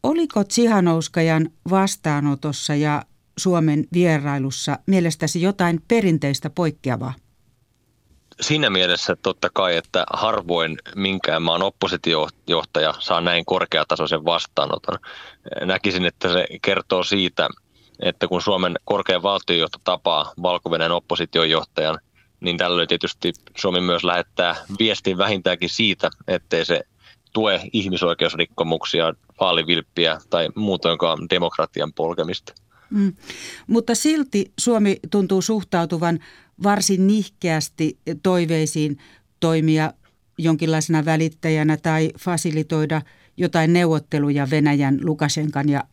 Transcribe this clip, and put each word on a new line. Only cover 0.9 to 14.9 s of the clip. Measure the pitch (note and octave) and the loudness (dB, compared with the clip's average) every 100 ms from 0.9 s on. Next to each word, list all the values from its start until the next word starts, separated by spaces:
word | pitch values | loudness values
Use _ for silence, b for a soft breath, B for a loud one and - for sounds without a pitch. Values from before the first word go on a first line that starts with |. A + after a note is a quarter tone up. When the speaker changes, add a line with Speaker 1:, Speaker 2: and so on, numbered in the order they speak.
| E3 D#3+ - E3 D#3+ D#3+ _ - | 2 0 0 2 2 0 _ 0
Speaker 1:
vastaanotossa | F#3+ F#3+ - D#3+ D3 C#3+ C#3 D3+ C#3 - D3 | 2 2 -2 -2 0 0 0 -4 -6 -2 0
ja | D3+ D3 - _ _ - | 0 -2 -6 _ _ -4
Suomen | F#3 F3 D#3+ D3+ - | 0 2 4 2 0
vierailussa | F3 F3 D#3 C#3+ C#3 C3+ B2+ - C#3 - | 2 4 2 0 -2 -4 -4 -4 -4 2
mielestäsi | F#3+ E3+ D#3+ D#3+ F3 | 2 2 0 -4 0
jotain | F3+ G3+ F3 E3 - | 0 2 0 0 2
perinteistä | A#3 G3+ C#3+ C#3 C#3 D3+ | 2 4 2 0 -4 -6
poikkeavaa? | - E3 D3+ C3+ B2 B2+ C3 _ _ _ _ _ _ _ _ _ _ _ - | -2 -2 -2 -4 -4 -6 -10 _ _ _ _ _ _ _ _ _ _ _ -10
Speaker 2:
Siinä | - D3+ C3 | -2 0 2
mielessä | F#2+ F2+ F2 - F2+ | 2 2 0 -2 -2
totta | - F#2 F#2 | -2 -2 -2
kai, | - F#2 E2+ | 0 0 0
että | - F#2 - | -2 -4 -2
harvoin | - A2 G#2+ E2+ E2+ E2 D#2 - G2 | -2 -2 -2 -2 -2 -2 -6 -10 -4
minkään | G2 F#2+ - E2 | -2 -2 -2 0
maan | E2 E2+ | 0 0
oppositiojohtaja | G2 - F#2+ F2+ - D#2+ D2+ - - E2 D2+ - D#2 - | -2 -2 -4 -2 -2 0 -2 -6 -2 -2 0 0 0 -2
saa | - E2+ | -2 0
näin | E2+ E2+ E2+ | 2 -2 0
korkeatasoisen | F#2 E2+ D#2+ D#2 E2 D#2 E2 D#2 | -2 0 0 0 -2 0 0 0
vastaanoton. | E2+ - - C#2+ - - | -2 -2 -4 -2 -4 -6